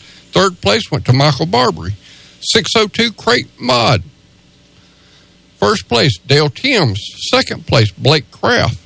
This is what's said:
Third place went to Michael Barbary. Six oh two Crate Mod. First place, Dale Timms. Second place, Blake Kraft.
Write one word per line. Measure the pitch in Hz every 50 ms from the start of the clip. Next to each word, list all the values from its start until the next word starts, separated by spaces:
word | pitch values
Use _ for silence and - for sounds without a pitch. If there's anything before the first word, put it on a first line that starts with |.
| - - - - - - -
Third | - - 196 180 -
place | - 196 202 233 202 -
went | - 117 -
to | - 127
Michael | 131 139 151 139 - 160
Barbary. | 170 185 240 254 226 175 80 82 90 104 - - - - - - - - -
Six | - - - - 170 - -
oh | 226 220 214
two | - - 226 240 202
Crate | - - 226 240 - - - - -
Mod. | - - 127 - 226 208 131 92 87 - - _ _ _ _ _ _ _ _ _ _ _ _ _ _ _ _ _ _ _ _ _ _ _ _ _ _ _ _ _
First | - - 220 196 - -
place, | 120 226 196 143 113 -
Dale | - - 135 147 156 147
Timms. | - - - 269 - 220 160 117 98 104 - - - - - -
Second | - 254 - - - - - -
place, | - 123 110 101 -
Blake | - - 127 151 160 - - -
Kraft. | - - 220 247 220 - - - - -